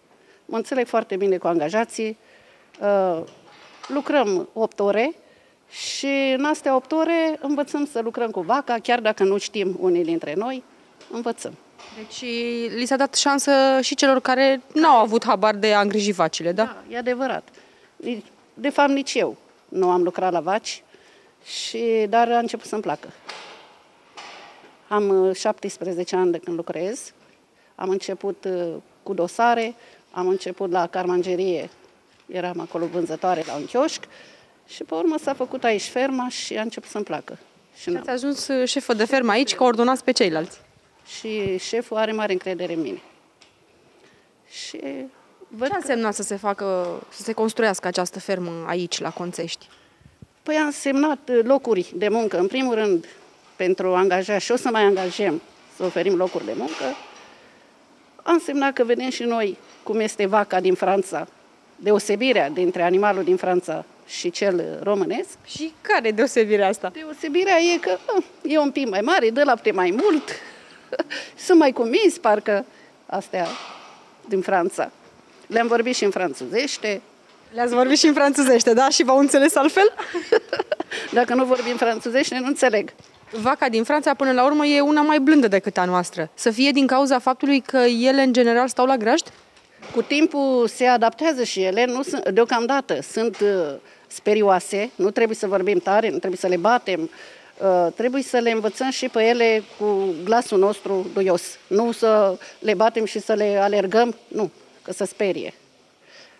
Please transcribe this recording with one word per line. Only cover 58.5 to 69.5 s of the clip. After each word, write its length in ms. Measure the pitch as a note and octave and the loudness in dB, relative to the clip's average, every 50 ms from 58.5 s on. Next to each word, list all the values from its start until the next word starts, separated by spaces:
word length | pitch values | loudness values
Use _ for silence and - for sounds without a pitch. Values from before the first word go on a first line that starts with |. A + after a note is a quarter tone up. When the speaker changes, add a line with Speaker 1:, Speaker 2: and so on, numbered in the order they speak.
| C#4 C#4+ C#4 C#4 C4 | -2 0 0 0 0
Speaker 1:
că 100 | - A#3+ | 0 0
vedem 260 | A3+ A#3+ A#3 B3+ C4 | 0 0 -2 -2 -6
și 140 | B3+ - A#3+ | -6 -4 -4
noi 340 | A#3 A#3 A3+ G#3+ G3 - - - - - - - | -2 -2 -2 -2 -4 -4 -8 -14 -20 -20 -14 -8
cum 160 | - G#3+ A3+ | -4 -2 -2
este 260 | G#3+ G#3+ - - G3+ | -2 -2 -2 -2 -2
vaca 340 | F#3+ G#3 G#3+ G3+ - F#3+ F#3 | 2 2 2 0 2 0 0
din 140 | F#3 F#3+ F3+ | 2 2 0
Franța, 540 | - F#3+ F#3 G3 G3+ F#3+ - E3+ D3+ E3+ - _ _ _ _ _ _ _ _ _ | 2 2 0 0 0 -2 -2 -6 -8 -8 -10 _ _ _ _ _ _ _ _ _
deosebirea 760 | - - G3+ G#3 G3 - - G3+ G3+ B3+ C4 A#3 G3 C#3+ C#3+ | -6 0 2 2 2 2 -2 -2 0 2 2 2 2 2 0
dintre 320 | D#3 F3+ F3+ F3 F3+ F3+ | -2 -2 -2 -2 0 0
animalul 420 | E3+ F3 F#3 F#3+ G#3 G#3 F#3+ F#3+ F3+ | 0 2 2 2 2 2 0 0 0
din 120 | F3 F#3 | 0 0
Franța 500 | F3+ - F#3 F3+ F3+ - - D#3 D#3+ E3 - - _ - | 0 0 0 0 0 0 -4 -8 -8 -10 -14 -20 _ -20
și 220 | - - - - F3 | -16 -12 -8 -8 -6
cel, 260 | E3+ - G#3 G3+ F3+ | -4 -2 0 0 0
uh, 280 | E3+ E3 D#3+ D#3+ D#3 - | 0 -2 -4 -8 -6 -2
românesc. 540 | G3+ G#3 G3+ F3+ D#3+ G3 C4+ - - - - - | -2 0 0 0 -2 -2 -4 -6 -8 -12 -20 -20
Speaker 2:
Și 280 | - - - D#4 D#4+ - _ | -16 -12 -10 -10 -10 -10 _
care 260 | - - G#4 D#4 A#3 | -4 -2 0 0 0
e 40 | A3 | 0
deosebirea 560 | G#3+ G#3 C#4 B3 - A#3+ A3 G#3 G#3+ G3+ G3 | 0 2 0 2 2 2 2 4 4 2 4
asta? 220 | F#3+ F#3+ - - F3+ F3+ | 2 0 -2 -6 -10 -10
Speaker 1:
Deosebirea 640 | D#4 D#4+ D#4 D4 - - D#4 C#4+ F4+ F#4+ G4 F4+ E4 | -10 -14 -14 -12 -10 -6 -2 0 2 2 4 4 4
e 180 | E4+ F4 F4 | 4 4 2
că, 200 | E4 - - - - - - A4 | 0 0 -2 -4 -4 -2 -2 -2
uh, 60 | F#4 - - - - | -2 -2 -4 -8 -10
e 160 | - C#4 D4+ | -4 0 2
un 140 | D#4 D4 C#4 | 2 2 2
pic 180 | - D4 C4+ A#3 | 0 -2 -4 -2
mai 120 | F#3 G3+ | -2 -2
mare, 280 | G#3+ B3+ B3+ C4 A#3+ A3 | 0 2 2 2 2 2
dă 140 | A3+ C#4 D4 | 2 2 2
lapte 280 | C#4+ | 2